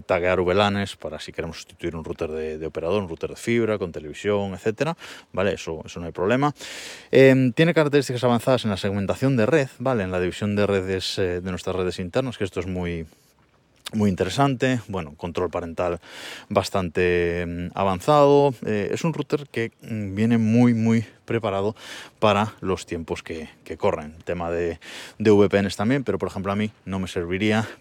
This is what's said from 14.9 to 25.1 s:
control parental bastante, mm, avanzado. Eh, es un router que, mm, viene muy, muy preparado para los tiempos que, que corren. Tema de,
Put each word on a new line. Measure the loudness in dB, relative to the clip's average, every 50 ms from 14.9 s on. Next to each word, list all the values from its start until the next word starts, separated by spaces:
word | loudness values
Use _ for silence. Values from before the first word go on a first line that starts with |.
| -6 -6 -6 -8 -10
control | -10 -10 -6 -4 -4 -4 -2
parental | -2 -4 -6 -6 -4 -2 -2 -2 -2 -4 -8 -14 -18 -16 -16 -16 -16 -16 -6 -2
bastante, | 0 0 0 0 0 -2 -2 -2 0 2 2 2 4 2 2 0 0 -2 -4
mm, | -4 -4 -6 -6 -6 -4
avanzado. | -2 0 0 0 0 2 4 6 6 8 8 6 6 6 4 0 -2 -4
Eh, | -4 -2 -2 -2 -2 -2
es | -2 -2
un | -2 -2
router | -4 -4 -4 -4 -4 -4 -6
que, | -6 -6 -6 -6 -8 _
mm, | -12 -8 -6 -6 -6 -4 -2
viene | 0 2 4 4
muy, | 4 4 6 6 6 6 6 4
muy | 4 2 2 2 2 0 -2 -10 _ _
preparado | -4 -2 -2 0 0 0 0 0 -2 -4 -6 -12 -16 -16 -16 -18 -18 -4 2
para | 4 4 4 4 2 0 -2 -6
los | -4 -2 -2 -2 -4
tiempos | -6 -8 -8 -6 -6 -8 -8 -8
que, | -10 -12 -12 -12 -14 -18 _ -14
que | -14 -6
corren. | -2 0 0 0 -2 -4 -10 -14 -10 -8
Tema | -6 -6 -4 -4 -4
de, | -2 -2 -2 -4 -4 -6 -12 -16 -16 -16 -16 -14